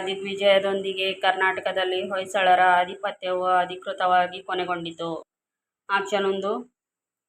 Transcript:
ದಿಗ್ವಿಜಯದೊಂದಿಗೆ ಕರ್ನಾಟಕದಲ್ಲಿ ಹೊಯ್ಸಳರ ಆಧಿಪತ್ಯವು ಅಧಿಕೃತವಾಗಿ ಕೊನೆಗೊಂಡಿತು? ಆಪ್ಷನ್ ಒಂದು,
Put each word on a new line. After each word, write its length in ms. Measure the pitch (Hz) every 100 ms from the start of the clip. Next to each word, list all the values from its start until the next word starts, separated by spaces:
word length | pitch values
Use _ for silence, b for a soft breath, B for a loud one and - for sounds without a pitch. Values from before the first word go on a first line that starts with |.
| 185
ದಿಗ್ವಿಜಯದೊಂದಿಗೆ 1040 | 196 196 196 202 196 196 196 190 190 190
ಕರ್ನಾಟಕದಲ್ಲಿ 960 | 190 190 185 190 190 190 185 185 185 196
ಹೊಯ್ಸಳರ 520 | 190 190 202 185 180
ಆಧಿಪತ್ಯವು 840 | 185 180 180 196 202 - 185 180
ಅಧಿಕೃತವಾಗಿ 1000 | 185 180 175 185 202 190 180 180 180 190
ಕೊನೆಗೊಂಡಿತು? 680 | 190 180 180 175 165 165 165 160 - _ _ _ _ _ -
ಆಪ್ಷನ್ 380 | 196 196 202 196
ಒಂದು, 260 | 190 196 240 - _ _ _ _ _